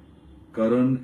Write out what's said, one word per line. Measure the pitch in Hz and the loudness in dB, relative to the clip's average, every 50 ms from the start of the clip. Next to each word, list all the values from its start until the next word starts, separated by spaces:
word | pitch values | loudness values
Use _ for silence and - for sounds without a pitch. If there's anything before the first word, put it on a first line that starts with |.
| - - - - - - - - - - - | -20 -20 -20 -20 -20 -20 -20 -20 -20 -12 -6
कारण | 113 110 113 120 127 127 135 131 123 | -2 0 0 2 2 2 0 0 -2